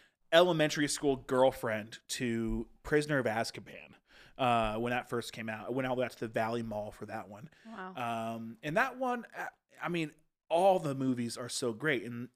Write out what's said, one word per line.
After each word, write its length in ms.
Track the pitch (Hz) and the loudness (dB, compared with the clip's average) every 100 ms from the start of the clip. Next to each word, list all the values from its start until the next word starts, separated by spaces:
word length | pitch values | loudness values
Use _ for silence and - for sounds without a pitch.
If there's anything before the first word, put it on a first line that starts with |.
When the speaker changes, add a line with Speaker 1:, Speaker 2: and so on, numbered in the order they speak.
| _ _ _ | _ _ _
Speaker 1:
elementary 560 | 165 180 165 151 156 147 | 8 8 6 4 2 0
school 280 | - 147 131 | 2 2 0
girlfriend 840 | - 131 131 - 120 107 107 - - | 2 4 6 4 -2 -4 -6 -12 -10
to 580 | - 123 113 113 110 117 - | -4 0 0 0 -2 -4 -10
Prisoner 360 | - 151 147 143 | 0 2 2 0
of 80 | 117 | 0
Azkaban, 680 | 110 113 - - 87 73 - _ - - - | 0 -2 -6 -14 -18 -20 -20 _ -20 -18 -2
uh, 380 | 127 117 110 110 | 2 2 2 0
when 120 | 120 | -2
that 160 | 123 117 | -2 -2
first 240 | 120 - | -4 -4
came 160 | - 110 | -8 -8
out. 180 | 107 104 | -8 -6
I 40 | |
went 160 | 127 127 | -4 -2
all 80 | |
the 60 | 127 | 0
way 40 | 127 | -2
out 60 | |
to 80 | - | -4
the 80 | 117 | -6
Valley 340 | 117 110 120 | -2 -2 -2
Mall 280 | 113 104 104 | -4 -6 -8
for 160 | - 107 | -10 -10
that 220 | 110 95 | -10 -10
one. 200 | 104 - - 226 | -14 -18 -20 -18
Speaker 2:
Wow. 640 | 226 185 175 120 117 113 113 | -14 -12 -6 -4 -4 -4 -6
Speaker 1:
Um, 200 | 113 117 | -10 -10
and 140 | 151 175 | -4 0
that 220 | 262 254 | 0 -2
one, 260 | 254 247 220 - | -4 -4 -6 -12
uh, 80 | 175 - _ - | -12 -12 _ -10
I 60 | 156 | -4
mean, 240 | 175 151 - _ _ - | -2 -4 -6 _ _ -2
all 300 | 165 196 185 | 4 6 6
the 160 | 160 | 2
movies 420 | 135 131 123 117 110 | 0 0 0 -2 -6
are 120 | 120 | -8
so 240 | - 127 | -4 -2
great, 320 | 107 151 127 | 0 0 0
and 240 | 104 120 123 | -2 -8 -10